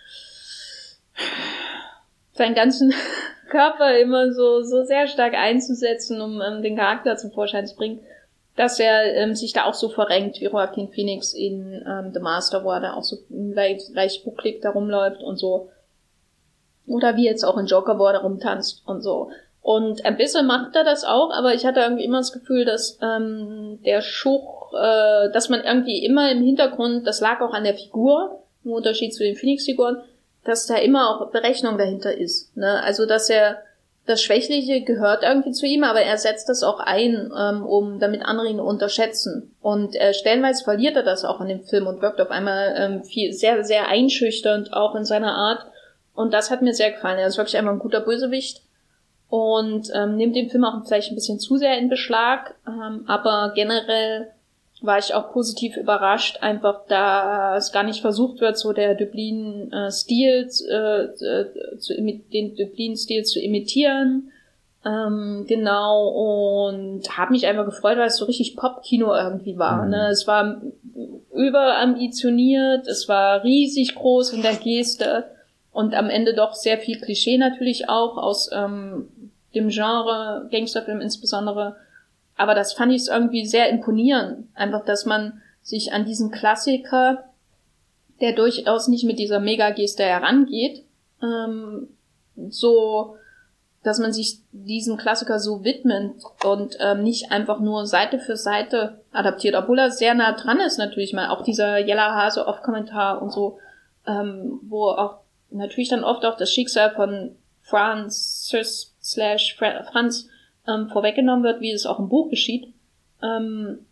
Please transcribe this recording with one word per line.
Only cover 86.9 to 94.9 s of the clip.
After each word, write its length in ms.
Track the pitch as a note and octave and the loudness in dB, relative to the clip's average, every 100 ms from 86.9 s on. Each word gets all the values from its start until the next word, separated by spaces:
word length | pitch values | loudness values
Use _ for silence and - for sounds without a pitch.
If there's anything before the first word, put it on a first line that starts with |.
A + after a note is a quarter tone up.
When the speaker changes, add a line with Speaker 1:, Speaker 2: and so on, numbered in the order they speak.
| B3+ B3+ C4 - _ _ _ _ _ _ _ _ _ | 2 4 2 -6 _ _ _ _ _ _ _ _ _
Speaker 1:
der 120 | A#3 | -2
durchaus 560 | A3 A3+ A3+ - A3 A3 | 2 2 2 0 0 2
nicht 160 | A#3+ | 2
mit 140 | A#3 A3 | 2 -2
dieser 180 | G#3 G3+ | -2 -2
Megageste 640 | G3+ A3 G#3 G#3 G3+ - | 0 0 0 0 -2 0
herangeht, 800 | F#3+ F3+ D#3+ B3+ C4+ G#3+ B3+ - - _ _ _ | 0 0 2 4 4 0 -4 -6 -16 _ _ _
ähm, 640 | A#3 A#3 A3+ A3 G#3+ G#3 C4+ _ _ _ _ - F#3 | -6 -4 -6 -8 -10 -14 -14 _ _ _ _ -18 -14
so, 680 | - A#3+ A#3 A3 G#3+ G#3+ - - _ _ _ _ _ | -2 4 6 4 0 -4 -10 -20 _ _ _ _ _
dass 140 | A3 G#3+ | -2 0
man 120 | A3+ | 0
sich 260 | A3 A3 - _ | -2 -6 -8 _
diesem 460 | G3+ G3 A3 A3 | -18 -8 -6 -4